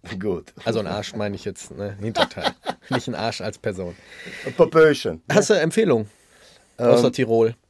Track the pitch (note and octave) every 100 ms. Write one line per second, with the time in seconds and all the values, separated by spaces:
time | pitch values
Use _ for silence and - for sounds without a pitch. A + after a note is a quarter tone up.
0 | - G2+ G#2 F2 - - - A2+ F#2+ G2+
1 | G2+ G#2+ G#2 G2+ - - - - G2+ G2+
2 | G#2+ E3+ - - - - - - - C3
3 | - A2 A2+ - G2 - A2 F#2+ F2 E2
4 | - - - - - B2 D#3+ D#3+ D#3 C#3+
5 | G2+ E2 - D#3+ G#3 G3 D#3+ G#3+ G#3+ A#2
6 | G#2 _ _ _ - _ _ - A#2+ A#2+
7 | B2 B2 A#2 A2+ A2+ A#2